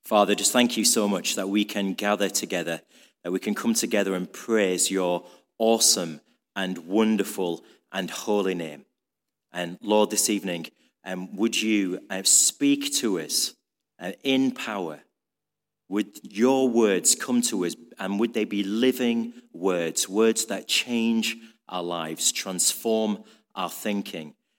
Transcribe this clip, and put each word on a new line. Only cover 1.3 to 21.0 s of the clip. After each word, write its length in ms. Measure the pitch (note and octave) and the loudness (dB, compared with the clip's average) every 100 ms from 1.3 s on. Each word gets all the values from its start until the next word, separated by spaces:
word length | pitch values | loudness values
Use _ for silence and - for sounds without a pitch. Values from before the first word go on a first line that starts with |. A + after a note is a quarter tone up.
that 140 | - G2 | -4 -2
we 160 | G#2 | 0
can 300 | G#2 G#2+ G2 | 0 -2 -4
gather 340 | F2+ G#2 G#2 G2 | -2 -2 0 0
together, 520 | - F#2 F2+ E2 D#2+ _ _ _ _ | -2 -4 -4 -4 -6 _ _ _ _
that 80 | F2 | -4
we 80 | F#2 | -4
can 160 | - G#2 | -2 -2
come 180 | A#2 | 0
together 400 | A2 - G#2 G2 | 0 0 0 2
and 180 | F#2 F2+ | -2 -4
praise 560 | - - A2+ F#2+ F2+ - | -10 0 2 2 2 0
your 360 | F#2+ F2+ F2 - - _ _ | 0 0 -2 -4 -20 _ _
awesome 640 | A2+ A2+ - - E2+ D2+ _ _ _ | 4 4 4 2 -2 -8 _ _ _
and 320 | G2 F#2 F2 D#2+ | -6 -6 -6 0
wonderful 800 | G2+ A2 G#2+ F#2+ - F2+ E2+ - _ _ | 2 4 2 -2 -2 -4 -4 -10 _ _
and 180 | F#2+ F2+ | -8 -6
holy 460 | - - G#2 F#2+ | -8 0 0 2
name. 300 | F2+ D#2+ C#2+ - _ _ _ _ _ _ | -2 -6 -12 -20 _ _ _ _ _ _
And 260 | F2 E2+ F2+ | -8 -8 -6
Lord, 280 | G#2 G#2+ G#2 | 2 2 4
this 200 | G#2+ - | 2 0
evening, 380 | G#2 F#2+ E2+ D#2+ _ _ _ | 0 -2 -6 -8 _ _ _
um, 300 | F#2+ F#2 F#2 | -10 -10 -10
would 260 | F#2+ A2 - | -2 0 0
you, 420 | A2 G#2+ F#2 F#2 - | 0 0 0 -4 -8
uh, 140 | G2 | -4
speak 720 | G2 - - - C#3+ C#3+ C#3 - | 2 4 4 2 2 2 0 -2
to 200 | A#2+ F2+ | -2 -2
us, 360 | D2+ - - - _ _ _ _ | -2 -4 -4 -8 _ _ _ _
uh, 140 | F2 - | -12 -6
in 300 | C3+ C3 C3+ | 0 2 2
power? 480 | B2+ - G#2 E2+ D2+ _ _ _ _ _ _ _ _ _ | -2 -8 -6 -6 -10 _ _ _ _ _ _ _ _ _
Would 320 | G2 G#2 - | -2 -2 -8
your 460 | - G2 A#2+ C3+ B2+ | -14 2 4 4 4
words 480 | A#2 A2 F#2 - - | 4 4 4 2 0
come 260 | - A#2+ | 2 0
to 240 | A#2+ G#2 F2 | 2 -2 -2
us, 80 | - - - | -4 -16 -10
and 220 | F#2+ G2+ | -4 -2
would 120 | A#2 | 0
they 120 | A#2 | 0
be 180 | G#2+ G2+ | -2 -2
living 680 | G2 A2 B2+ B2 A#2+ A#2 A2+ - _ | -2 2 2 2 0 0 -4 -10 _
words, 560 | E2+ F#2+ F2+ E2 - - | -4 0 0 -2 -2 -2
words 360 | G2 A2+ A2 | 4 4 4
that 240 | - F#2+ - | -4 -6 -2
change 680 | - - A#2+ | -2 0 0